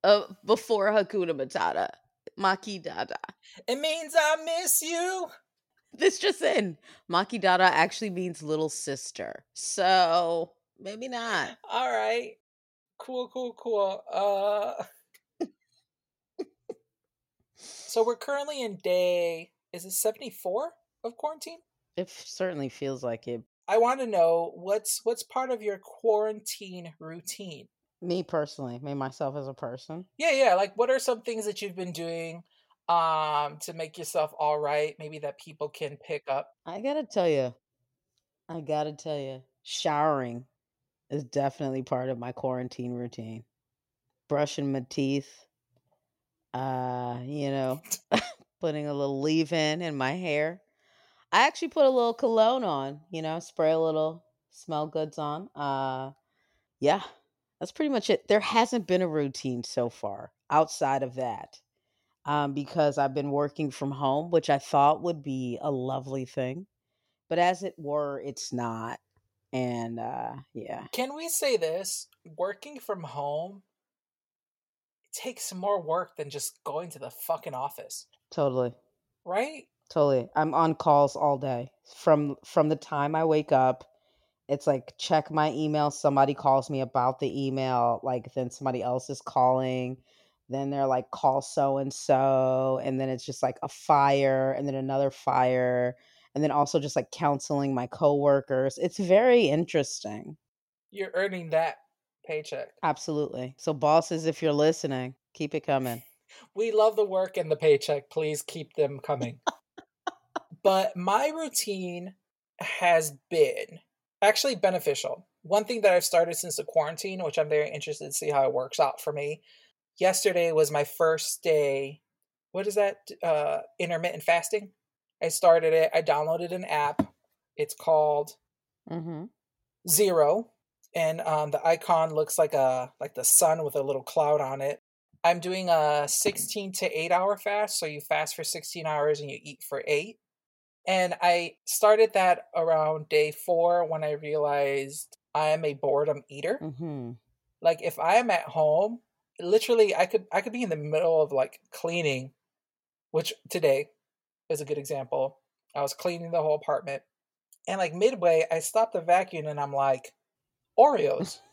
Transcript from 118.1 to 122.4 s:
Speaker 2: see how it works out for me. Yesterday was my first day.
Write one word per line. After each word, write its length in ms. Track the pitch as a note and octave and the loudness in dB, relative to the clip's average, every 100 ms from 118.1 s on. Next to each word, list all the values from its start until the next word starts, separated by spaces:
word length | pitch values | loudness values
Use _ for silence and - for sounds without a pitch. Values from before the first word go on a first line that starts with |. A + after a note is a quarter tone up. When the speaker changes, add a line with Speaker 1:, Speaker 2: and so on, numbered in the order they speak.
Speaker 2:
see 180 | C#3 D3 | -6 0
how 140 | C#3+ | 2
it 100 | C3+ | 2
works 260 | C#3 B2+ - | 0 -4 0
out 180 | C#3+ - | 0 0
for 140 | - | -8
me. 300 | D3+ C#3+ D#3 _ _ _ _ _ _ | -6 -6 -8 _ _ _ _ _ _
Yesterday 540 | F#3 F#3 G3+ F3 E3+ | 2 2 2 2 2
was 180 | D#3 D3 | 4 2
my 140 | D3 | 2
first 580 | D3 - E3 D#3+ - - | -2 2 2 2 -2 -4
day. 580 | F3 D#3 C#3+ C3+ C#3 D3+ _ _ _ _ | 2 2 2 0 -4 -12 _ _ _ _